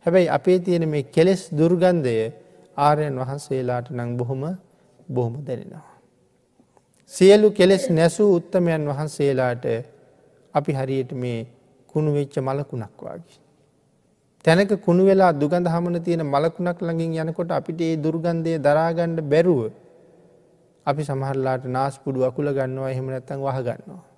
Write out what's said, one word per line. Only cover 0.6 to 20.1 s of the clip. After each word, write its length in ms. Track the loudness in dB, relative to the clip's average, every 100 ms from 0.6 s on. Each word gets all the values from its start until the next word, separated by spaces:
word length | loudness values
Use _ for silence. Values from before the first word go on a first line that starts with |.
| 2 0 0
මේ 160 | -2 -2
කෙලෙස් 340 | 2 4 2 -2
දුර්ගන්ධය 680 | 0 2 4 4 2 0 0 -2 -6 -20 -20 -16 0
ආර්යයන් 400 | 2 2 0 -4
වහන්සේලාට 720 | -6 -8 -6 -4 -2 -4 -6
නම් 260 | -8 -6 -4
බොහොම, 260 | -4 -4 -6 -8 _ _ _ _ -8
බොහොම 280 | -4 -4 -6
දැනෙනවා. 560 | -10 -10 -10 -18 -20 _ _ _ _ _ _ _ _ _ _ _ _
සියලු 380 | 4 8 8 6
කෙලෙස් 340 | 4 4 4 2
නැසූ 420 | 2 2 4 2
උත්තමයන් 540 | 2 2 0 0 0 -2
වහන්සේලාට 760 | -4 -6 -2 0 2 0 -2 -4 -4 -6 -20 _ _ _ _ _
අපි 180 | -2 -2
හරියට 400 | -4 -2 -4 -4
මේ 340 | -6 -6 -6 -8 _ _ _
කුණු 260 | _ -4 -2
වෙච්ච 240 | -2 -2 -4
මලකුණක් 600 | -4 -6 -6 -10 -12 _
වාගේ. 400 | -16 -16 -18 _ _ _ _ _ _ _ _ _ _ _
තැනක 280 | 2 4 4 0
කුණු 280 | 2 4
වෙලා 280 | 6 6 4
දුගඳ 340 | 4 0 0 0
හමන 360 | -2 -2 -4
තියෙන 240 | -2 -2 0
මලකුණක් 520 | 0 0 -2 -6 -4
ළඟින් 340 | -4 -4 -4 -4
යනකොට 320 | -6 -6 -4
අපිට 300 | -4 -6 -4
ඒ 160 | -2 -2
දුර්ගන්ධය 600 | -2 -2 -2 -2 -2 -2
දරා 320 | 2 2 0
ගන්න 300 | -2 -4 -4
බැරුව 400 | 0 2 4 2 0 -8 _ _ _